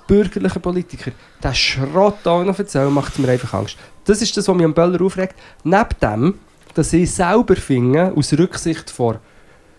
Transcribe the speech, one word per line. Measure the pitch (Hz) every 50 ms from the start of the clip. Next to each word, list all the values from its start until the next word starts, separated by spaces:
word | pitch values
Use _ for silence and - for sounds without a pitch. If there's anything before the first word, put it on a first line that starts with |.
| _
bürgerlichen | - 196 202 208 - - 196 190 185 - 175
Politiker, | - 180 180 180 170 - - - - 127 - - - - _ _
der | - 139 123
Schrott | - - - - 135 135 139 156 185 202 208 202 - -
auch | 175 170 175 180
noch | 196 185 202
erzählen, | 202 - - 135 139 139
macht's | 143 143 139 - - -
mir | 131 127
einfach | 127 123 - - -
Angst. | 101 104 - - - - - - - -
Das | - 220 214
ist | 233 - -
das, | 208 190 196
was | 180
mich | 180 165
am | 160 147
Böller | 165 170 180 185 170 185
aufregt. | 190 - 185 185 185 - - - - - - -
Neben | 156 185 208 - - - -
dem, | - 113 104 110 127 175 202 - - _ _ _ _ - -
dass | 165 143 -
ich | 165 170 180 -
selber | - - 180 175 202 233 233 - 185
finde, | - - - 135 123 120 123 135 160 180 190 -
aus | 151 131 - 151 143
Rücksicht | 180 185 - - - 175 156 - - -
vor | - - 123 113 110 113 - _ _ - - - - - _ _ _